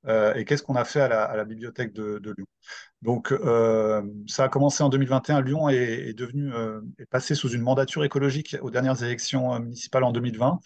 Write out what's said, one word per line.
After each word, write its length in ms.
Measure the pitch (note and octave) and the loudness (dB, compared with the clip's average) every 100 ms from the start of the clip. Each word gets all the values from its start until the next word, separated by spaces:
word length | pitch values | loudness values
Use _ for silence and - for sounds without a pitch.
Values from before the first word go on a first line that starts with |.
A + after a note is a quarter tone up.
| - | 2
euh, 280 | A2 G#2+ | 4 4
et 100 | G#2 | 2
qu'est-ce 180 | G#2+ D3 | 0 -2
qu'on 120 | - B2+ | 0 0
a 80 | |
fait 160 | A#2 D3 | 0 2
à 80 | C3+ | 2
la, 160 | A2+ | 2
à 100 | A2 | 0
la 120 | A2+ G#2+ | -2 -6
bibliothèque 480 | A2 A#2 A#2 A#2 | -8 -12 -8 -8
de, 240 | G#2 G#2+ G#2 | -6 -6 -6
de 160 | G2+ G2 | -8 -12
Lyon. 100 | G2 _ - - - _ | -14 _ -20 -20 -20 _
Donc, 320 | A2+ A#2+ - | -2 -2 0
euh, 680 | C3+ C#3+ A#2 A2+ A2+ G#2+ G#2+ G2+ G#2 G#2 | 0 2 4 4 4 2 0 -2 -10 -10
ça 180 | - | 0
a 40 | C3 | 0
commencé 320 | C#3 C#3+ - | 4 2 4
en 80 | D3 | 2
deux 80 | C3+ | 2
mille 100 | C3 | 2
vingt 180 | C3 - | 0 2
et 20 | |
un. 80 | D3+ | 2
Lyon 300 | C3 D3+ D3+ | 2 0 2
est, 380 | C3 B2 A2+ - | 2 2 -2 -6
est 40 | |
devenu, 400 | A2 B2 C3 C#3+ | -8 -6 -4 -4
euh, 300 | A#2 A2+ A2 A2 - | -4 -4 -6 -12 -16
est 80 | A#2 | -4
passé 280 | C3 - | -4 0
sous 140 | D3 B2+ | -2 0
une 140 | A2+ | -2
mandature 420 | A#2 C3 C3+ - | 2 2 2 0
écologique 500 | D3 C#3+ C#3 C3+ D3+ C#3+ | 0 2 0 0 -6 -8
aux 100 | C3 | -4
dernières 320 | A#2+ C3 B2+ | 0 0 0
élections, 520 | A#2+ A#2+ - C3+ B2+ | -2 -4 -2 0 0
euh, 60 | A#2+ | -2
municipales 440 | A#2 A#2+ - C3 | -4 -10 -2 2
en 80 | B2+ | 2
deux 80 | A#2 | 0
mille 160 | B2 A2+ | -2 0
vingt. 240 | B2+ F3 | 0 0